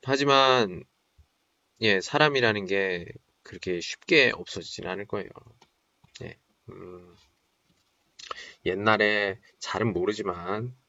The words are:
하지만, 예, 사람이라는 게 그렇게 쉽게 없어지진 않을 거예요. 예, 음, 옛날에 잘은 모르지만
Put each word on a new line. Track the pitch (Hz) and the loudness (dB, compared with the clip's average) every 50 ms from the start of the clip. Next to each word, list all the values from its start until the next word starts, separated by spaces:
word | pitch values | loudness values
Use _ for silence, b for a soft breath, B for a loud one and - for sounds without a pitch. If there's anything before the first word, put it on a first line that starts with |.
| - | -2
하지만, | - 135 135 139 143 139 135 135 131 131 127 117 98 90 85 - _ _ _ _ _ _ _ - _ _ _ _ _ _ _ _ _ _ _ | -2 0 2 4 4 6 6 6 6 6 4 4 0 -2 -8 -14 _ _ _ _ _ _ _ -20 _ _ _ _ _ _ _ _ _ _ _
예, | 113 110 101 95 | 2 4 4 4
사람이라는 | 90 - - 147 151 151 143 135 120 113 107 104 98 90 | 2 0 2 2 4 4 4 4 4 4 2 2 0 -2
게 | 98 98 98 95 92 87 85 82 - - _ _ _ _ _ | 0 0 0 0 -2 -4 -6 -10 -16 -20 _ _ _ _ _
그렇게 | - - 90 - 95 90 87 | -18 -16 -10 -6 -4 -4 -4
쉽게 | 82 - - - _ - 170 156 135 120 110 | -4 -8 -12 -14 _ 2 4 6 6 4 2
없어지진 | - 90 - - 98 82 - - - - 87 | -2 -8 -10 -10 -12 -10 -10 -12 -10 -8 -8
않을 | 92 95 101 101 | -8 -8 -8 -8
거예요. | - 104 95 - - - - - _ _ _ _ _ _ _ _ _ _ _ _ _ - - | -8 -8 -8 -10 -14 -20 -20 -20 _ _ _ _ _ _ _ _ _ _ _ _ _ -16 -14
예, | 120 - _ _ _ _ _ _ - | -14 -16 _ _ _ _ _ _ -20
음, | 98 95 92 90 90 90 90 87 85 85 _ _ _ _ _ _ _ _ _ _ _ _ _ _ _ _ _ _ _ _ - - B B B B B B _ | -20 -18 -16 -16 -16 -18 -20 -20 -20 _ _ _ _ _ _ _ _ _ _ _ _ _ _ _ _ _ _ _ _ _ -14 -14 B B B B B B _
옛날에 | 85 90 95 104 110 110 104 107 104 107 104 104 101 95 - b b b b | -4 -4 0 2 2 4 4 4 2 2 2 0 -2 -4 -6 b b b b
잘은 | - - - 95 104 117 95 | -10 -6 -2 0 0 0 0
모르지만 | 87 90 98 107 107 107 98 90 87 87 90 98 107 117 127 127 _ _ | 0 0 -2 -2 -2 -4 -6 -6 -6 -4 -6 -4 -4 -4 -8 -10 _ _